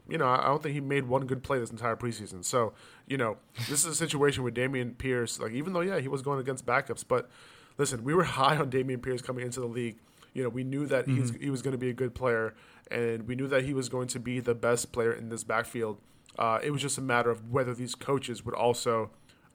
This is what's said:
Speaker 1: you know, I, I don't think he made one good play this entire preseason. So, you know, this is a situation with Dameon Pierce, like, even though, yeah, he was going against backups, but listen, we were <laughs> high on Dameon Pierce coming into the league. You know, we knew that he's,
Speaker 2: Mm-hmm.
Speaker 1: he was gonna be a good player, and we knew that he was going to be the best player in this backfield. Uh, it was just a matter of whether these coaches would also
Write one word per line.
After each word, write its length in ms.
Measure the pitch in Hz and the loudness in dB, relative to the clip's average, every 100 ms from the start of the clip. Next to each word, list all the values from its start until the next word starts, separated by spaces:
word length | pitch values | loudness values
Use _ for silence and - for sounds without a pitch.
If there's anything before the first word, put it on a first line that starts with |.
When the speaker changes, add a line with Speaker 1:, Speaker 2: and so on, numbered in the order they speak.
| - | -4
Speaker 1:
you 120 | 165 | 2
know, 60 | 131 | 4
I, 160 | 127 | 4
I 40 | 131 | 4
don't 140 | 151 | 2
think 140 | 156 143 | 0 -4
he 60 | |
made 260 | 135 139 123 | 0 0 2
one 180 | 135 127 | 0 0
good 160 | 127 | -4
play 160 | - 135 | -2 -2
this 120 | 110 | -2
entire 240 | 110 117 110 | -4 -2 -2
preseason. 500 | 120 104 98 92 - | -4 -4 -10 -8 0
So, 280 | 131 107 - - - - | 2 2 -2 -20 -16 -6
you 100 | 135 | -2
know, 200 | 113 98 _ - 120 | -2 -4 _ -8 -2
this 100 | 147 | 0
is 20 | 170 | 0
a 100 | 151 | 0
situation 480 | 156 147 143 135 | 0 4 4 2
with 100 | 123 | 0
Dameon 460 | 120 131 131 120 - | 0 0 0 -4 -4
Pierce, 400 | 131 123 113 - | -2 0 -2 -4
like, 140 | 110 | -6
even 200 | 123 175 | -4 -4
though, 80 | 180 | -2
yeah, 180 | 185 180 | 0 -2
he 80 | 135 | -2
was 140 | 139 | -4
going 180 | 139 135 | -2 -2
against 240 | 131 127 | -2 -4
backups, 400 | - 131 143 110 - | 0 0 0 -4 0
but 240 | 123 - - - - - - | 0 0 -12 -20 -20 -8 -2
listen, 240 | 143 123 | 0 0
we 100 | 127 | 2
were 100 | 175 | 2
<laughs> 0 | |
high 340 | 139 127 135 156 | 4 4 4 4
on 120 | 139 | 2
Dameon 320 | 131 131 123 | 0 0 -2
Pierce 220 | 131 123 | -2 -4
coming 200 | 131 127 123 | -4 -6 -4
into 160 | 131 | -4
the 60 | 120 | -4
league. 300 | 120 117 107 - - - 131 | -2 -4 -6 -18 -20 -10 -4
You 80 | |
know, 60 | 123 | -2
we 140 | 123 | -2
knew 220 | 131 139 139 | -4 -2 2
that 200 | 131 135 | 2 4
he's, 240 | 131 123 | 2 2
Speaker 2:
Mm-hmm. 120 | - | -2
Speaker 1:
he 60 | 143 | -4
was 140 | 131 | -2
gonna 140 | 139 127 | -2 -2
be 120 | 127 | -2
a 40 | |
good 200 | 120 127 | -2 -4
player, 400 | 127 127 113 110 - - - - | 0 2 2 0 -6 -20 -20 -6
and 360 | 117 117 113 113 | -2 0 -2 -4
we 60 | 123 | -4
knew 120 | 139 | 2
that 160 | 135 131 | 2 2
he 80 | |
was 160 | 135 120 | -2 -2
going 200 | 127 123 | -2 -4
to 100 | 123 | -4
be 200 | 120 123 | -4 -2
the 140 | 120 | 0
best 380 | 117 117 120 - | 2 4 2 0
player 200 | 123 117 | 0 0
in 180 | 113 113 | 0 -4
this 140 | 113 | -6
backfield. 540 | - 113 117 120 110 104 - - - - | -2 0 0 -2 -4 -6 -14 -20 -10 0
Uh, 180 | 113 113 | 2 2
it 80 | 147 | 0
was 100 | 143 | -2
just 160 | 139 135 | -2 -2
a 40 | |
matter 280 | 131 120 120 | 2 4 4
of 220 | 110 113 | 0 0
whether 240 | 135 127 120 | 0 0 -2
these 180 | 123 | -6
coaches 500 | - - 139 131 110 | -6 -2 0 -2 -8
would 120 | 117 - | -4 2
also 560 | 120 117 120 113 107 - - - _ | 2 2 2 0 -2 -8 -20 -20 _